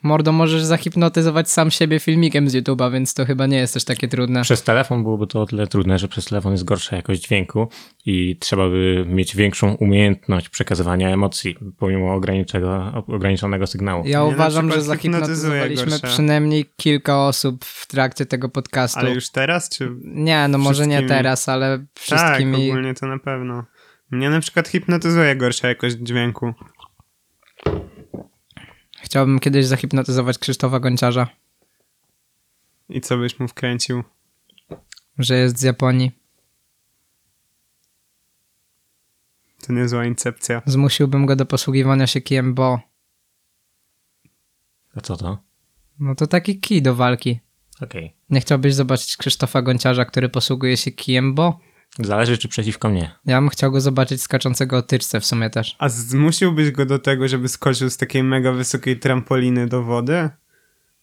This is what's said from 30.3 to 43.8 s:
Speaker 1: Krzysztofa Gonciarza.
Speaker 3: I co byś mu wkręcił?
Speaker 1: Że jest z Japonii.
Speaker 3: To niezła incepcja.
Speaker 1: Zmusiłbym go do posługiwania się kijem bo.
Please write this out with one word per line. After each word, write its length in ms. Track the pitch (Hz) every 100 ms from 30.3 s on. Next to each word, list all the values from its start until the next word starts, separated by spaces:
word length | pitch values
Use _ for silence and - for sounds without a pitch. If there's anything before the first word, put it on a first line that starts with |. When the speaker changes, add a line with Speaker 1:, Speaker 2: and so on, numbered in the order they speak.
| 123
Speaker 1:
Krzysztofa 420 | - 131 131 127
Gonciarza. 480 | 127 123 123 123 120 _ _ _ _ _ _ _ _ _ _ _ _ _ _ _ _
Speaker 3:
I 120 | 127
co 160 | - 123
byś 220 | 120 -
mu 80 | 123
wkręcił? 560 | - 127 120 - 123 117 _ _ _ _ _ _ - _ - _ -
Speaker 1:
Że 180 | 120 127
jest 200 | 127 120
z 20 |
Japonii. 500 | 131 120 131 127 127 - _ _ _ _ _ _ _ _ _ _ _ _ _ _ _ _ _ _ _ _ _ _ _ _ _ _ _ _ _ _ _ _ _ _ -
Speaker 3:
To 60 |
niezła 320 | 123 123 120 120
incepcja. 560 | 120 123 - - 117 139
Speaker 1:
Zmusiłbym 600 | 135 143 - 143 139 139
go 100 | 135
do 100 | 131
posługiwania 600 | 131 - 135 135 135 127
się 140 | 135
kijem 320 | - 135 127
bo. 260 | 127 131 123 - _ _ _ _ _ _ _ _ _